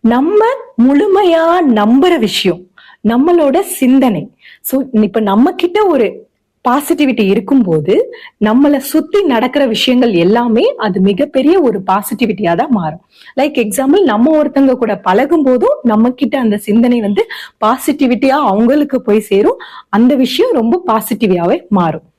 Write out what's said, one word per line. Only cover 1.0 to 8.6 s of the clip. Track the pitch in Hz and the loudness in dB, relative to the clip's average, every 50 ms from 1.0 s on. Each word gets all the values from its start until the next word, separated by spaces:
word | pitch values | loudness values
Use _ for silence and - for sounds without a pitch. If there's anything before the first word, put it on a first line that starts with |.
| 359 403 381 392 415 359 330 330 320 330 349 370 339 277 226 214 | 2 2 2 2 2 2 2 2 2 0 0 0 0 0 0 2
நம்புற | 208 214 240 277 349 359 349 302 220 196 | 2 2 2 2 2 2 0 0 -2 -4
விஷயம் | - - - 190 165 175 - _ _ - - - - _ _ 208 | -4 -2 -2 -4 -4 -4 -10 _ _ -20 -20 -20 -20 _ _ -2
நம்மளோட | 226 247 277 330 359 339 302 277 262 349 403 - - - | 0 2 2 2 2 2 2 2 0 0 -2 -4 -4 -2
சிந்தனை. | 269 247 262 269 277 247 202 160 - - _ _ _ - - _ _ - | 0 2 4 4 2 2 0 -2 -8 -12 _ _ _ -20 -20 _ _ -6
So | - 269 262 - - 214 214 | -4 -4 -6 -2 0 0 0
இப்ப | 208 - 226 220 202 | 0 0 -2 -2 0
நம்ம | 196 214 254 349 359 - | 2 2 2 0 0 -2
கிட்ட | - 349 - 415 427 381 320 | -4 -2 0 0 0 2 2
ஒரு | 262 226 190 - - - _ _ _ _ _ _ _ _ | 0 0 -2 -4 -10 -20 _ _ _ _ _ _ _ _
பாசிட்டிவிட்டி | 247 247 285 294 - 339 294 294 269 240 214 214 190 | -2 -2 -2 -2 -2 -2 0 0 0 0 0 0 0
இருக்கும்போது | 196 220 226 - 277 269 226 185 160 156 147 175 214 349 523 554 - - - - _ _ 208 | 0 0 0 0 0 0 2 2 0 -2 0 0 0 0 0 -2 -6 -18 -20 -20 _ _ -2
நம்மளை | 214 220 254 | 0 2 2